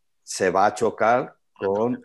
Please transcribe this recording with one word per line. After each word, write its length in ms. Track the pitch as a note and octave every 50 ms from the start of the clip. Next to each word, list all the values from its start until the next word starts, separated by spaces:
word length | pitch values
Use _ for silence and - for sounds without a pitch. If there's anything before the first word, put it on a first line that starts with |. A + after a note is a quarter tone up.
| _ _ _ _ _
se 260 | - - - G2+ F#2
va 180 | F2 F#2+ G2
a 60 | G#2+ -
chocar 600 | - A#2+ G#2+ - - A2 A2 A#2+ B2+ D3+ E3+ - _ _ _ _
con, 480 | - G2 G2 G2 G2+ A2+ B2 B2+ -